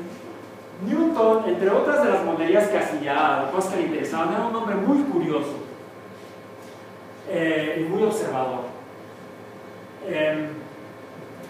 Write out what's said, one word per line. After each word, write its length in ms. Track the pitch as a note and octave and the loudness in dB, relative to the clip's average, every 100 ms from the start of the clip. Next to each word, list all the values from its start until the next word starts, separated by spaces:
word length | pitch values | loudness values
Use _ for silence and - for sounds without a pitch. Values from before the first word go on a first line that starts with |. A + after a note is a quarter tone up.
| F#3 A3 - - - - - - F#3+ | -8 -12 -12 -14 -14 -16 -16 -8 0
Newton, 560 | D#4+ D#4+ - A3 A3 F#3 | 4 4 6 6 6 4
entre 200 | - F#3+ | 2 4
otras 340 | - - D4 | 4 4 4
de 60 | - | 6
las 140 | - | 4
monerías 460 | - D#4+ - G#3 G#3 | 2 0 4 6 6
que 80 | - | 2
hacía, 720 | - D3 C#3+ C#3+ C3+ - - | 0 -2 0 2 4 2 0
cosas 200 | F#3 F#3+ | 0 0
que 60 | F3 | 0
le 60 | D#3+ | 0
interesaban, 460 | D3+ C3+ D#3+ D#3+ | 0 -2 0 0
era 120 | G#3 A3+ | 2 0
un 100 | A3+ | 0
hombre 200 | G#3+ G3 | 0 2
muy 280 | F#3 C#4+ | 4 4
curioso, 540 | - F3 D#3 D3 - - - - - - - - - - - - - - - - - - - | 4 2 2 0 -2 -6 -10 -14 -16 -16 -16 -16 -16 -16 -16 -16 -16 -16 -16 -16 -16 -14 -4
eh, 520 | F3+ D#3+ D#3 D3+ D#3+ | 0 2 2 0 0
y 20 | D#3+ | 0
muy 140 | G#3 | 2
observador. 580 | G#3+ - C3+ C3 B2+ B2 A#2+ - - - - - - - - - - - - - - | 2 2 0 0 -2 -2 -6 -10 -16 -16 -16 -16 -16 -16 -16 -16 -16 -16 -16 -12 -4
Em, 400 | D#3 D3+ D#3 D3+ D3+ - - - - - - - - | 0 2 2 -2 -8 -12 -14 -16 -16 -16 -16 -16 -16